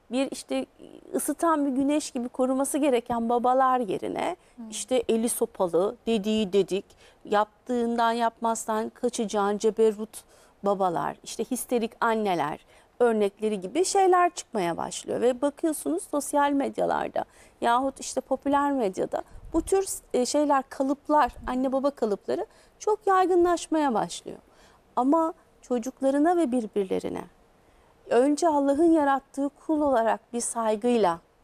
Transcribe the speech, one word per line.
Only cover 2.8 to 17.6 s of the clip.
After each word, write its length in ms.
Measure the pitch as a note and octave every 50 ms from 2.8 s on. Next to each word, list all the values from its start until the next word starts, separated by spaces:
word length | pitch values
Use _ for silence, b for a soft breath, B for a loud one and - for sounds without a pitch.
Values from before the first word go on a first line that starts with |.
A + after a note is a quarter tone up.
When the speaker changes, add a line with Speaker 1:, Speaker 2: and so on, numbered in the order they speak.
| C#4 D4+ B3 A#3+ A#3+ - A#3+ A#3 A#3 A3+
Speaker 1:
babalar 520 | A#3+ A#3+ A3+ B3 B3+ C4 C4+ C4 B3+ B3+
yerine 560 | B3 F#3+ D#3 - - G2 - - - D#4 F4+ b b b b
Speaker 2:
Hı. 60 | - A#3 A3
Speaker 1:
işte 320 | G#3+ G#3+ - - C4 B3+ - -
eli 200 | A3+ A3+ A3+ A#3+
sopalı, 680 | - - A#3 A3 - - G3 F3 E3+ E3 F#3 G#3 B3 - _
dediği 460 | - A3+ A3 F#3+ G#3+ G#3+ A3 A3 F#3 F3+
dedik, 320 | G3+ F#3+ - F3 G3 - - - b b b b b -
yaptığından 880 | - G#3+ G3+ G#3+ - _ _ _ - B3 A#3+ A#3 A#3 A#3 A#3 A#3 A3+ A#3
yapmazdan 760 | A#3+ A#3 A3+ - _ A#3 A3+ A3+ A3 - - A3 G#3+ A3+ A#3
kaçacağın 680 | - - - B3 - - A#3 G3 - G#3 G3 G3+ G#3 G3+
ceberrut 680 | - A3 G#3 - A3 A3 G#3+ G3+ A3 - - - - b b b b b b _ -
babalar, 540 | G3 G3+ F#3 G3 F#3 E3 D3+ D3+ D3 C#3+ - -
işte 220 | - - - A3+
histerik 480 | - B3+ A#3 - - C4 A#3+ G#3+ A3+ - -
anneler 600 | - A#3 A3 A3 G#3+ G3+ F#3 E3 C#3+ D3 D#3 - - b b b b b _ _
örnekleri 600 | B3 A#3+ A3+ G#3+ G#3 G3 - - G#3 G#3+ G#3+ G3
gibi 240 | F3 C#4 A3+ D4+ F#4
şeyler 460 | F#4 - G4 F#4+ F#4 F#4 F4+ F4+ F4
çıkmaya 460 | - - - - - A3 F3+ E3+ E3
başlıyor. 440 | - - - - - - - - -
Ve 220 | G#3 A#3+ C4 B3 C#4
bakıyorsunuz 600 | C#4+ C#4 - - E4 D4+ - - C#4 D4 F#4 - -
sosyal 420 | - D4 C#4 - - D4 C#4+ C#4+ C#4+
medyalarda 720 | C#4 C4+ A3+ G#3 - - E3+ D#2+ D2 - - - - - b b b b b b _